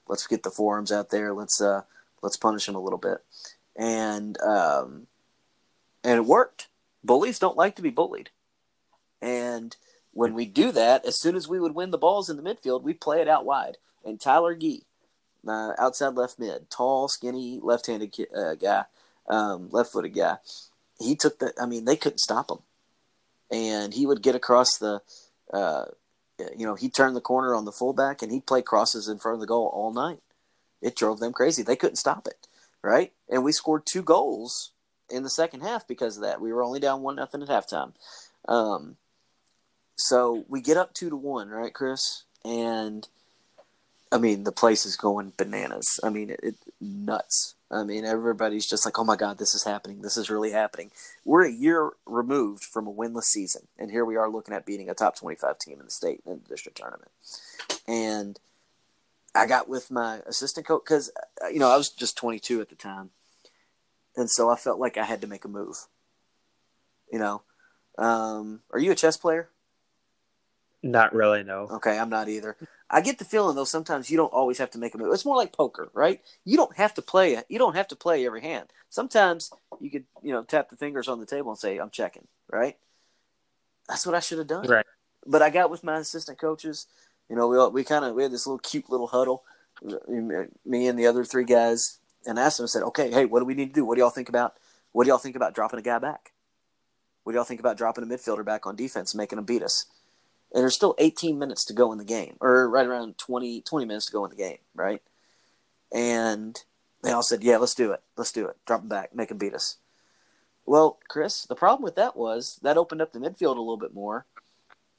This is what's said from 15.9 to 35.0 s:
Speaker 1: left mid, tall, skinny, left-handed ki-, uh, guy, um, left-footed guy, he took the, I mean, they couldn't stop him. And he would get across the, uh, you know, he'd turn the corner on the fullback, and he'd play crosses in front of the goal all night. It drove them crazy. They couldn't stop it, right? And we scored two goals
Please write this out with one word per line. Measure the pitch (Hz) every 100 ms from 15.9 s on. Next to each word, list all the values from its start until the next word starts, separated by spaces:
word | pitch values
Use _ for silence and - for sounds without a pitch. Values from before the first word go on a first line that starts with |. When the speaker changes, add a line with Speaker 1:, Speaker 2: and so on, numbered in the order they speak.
| - 139 127
Speaker 1:
left | 123 -
mid, | 110 69 -
tall, | - 127 135 135
skinny, | - 123 127 123 127
left-handed | 110 120 - 107 104
ki-, | - -
uh, | 101 85
guy, | 80 98 98 - _ _ _ -
um, | 110 104 90 90
left-footed | 117 117 98 87
guy, | - 87 95 - - - _ _ -
he | 113
took | 151 151 -
the, | - -
I | 123
mean, | 117
they | 117 151
couldn't | 143 -
stop | - 113 -
him. | - _ _ _ _ _ _ _ _ -
And | 113 110 107 104
he | 117 139
would | 123
get | 131
across | 123 - 123 123 -
the, | 107 104 - - - _ -
uh, | 98 87 71 50 - _ _ _ - - -
you | 110
know, |
he'd | 101 127
turn | - 135
the | 123
corner | - 127 127
on | 117
the | 104
fullback, | - 127 131 135 139
and | 107
he'd | 127 -
play | 131
crosses | - 107 117 113 107
in | 104
front | 113
of | 113
the | 107
goal | 117 110
all | 101 110
night. | 117 156 160 _ _ _ _ _ _
It | 123 -
drove | 107 107
them | 117
crazy. | 123 139 151
They | 110 120
couldn't | 180 -
stop | 139 202 -
it, | - _ _ _ _
right? | 101 117 - _ -
And | 131
we | 139
scored | 151 156 156 -
two | 185
goals | 160 180 139 107 120 - - _ _ _